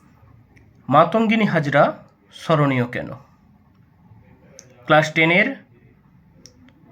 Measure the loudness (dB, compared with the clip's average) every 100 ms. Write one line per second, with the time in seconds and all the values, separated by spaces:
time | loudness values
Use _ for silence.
0 | _ _ _ -20 _ _ _ _ 0 2
1 | 2 0 0 0 0 -2 0 0 0 -2
2 | -18 _ _ -12 -2 0 0 -2 -4 -8
3 | -12 -16 -20 _ _ _ _ _ _ _
4 | -20 -20 -20 -20 -20 -20 -20 -12 2 2
5 | 2 0 0 0 -2 -6 -18 _ _ _
6 | _ _ _ _ -20 _ -20 _ _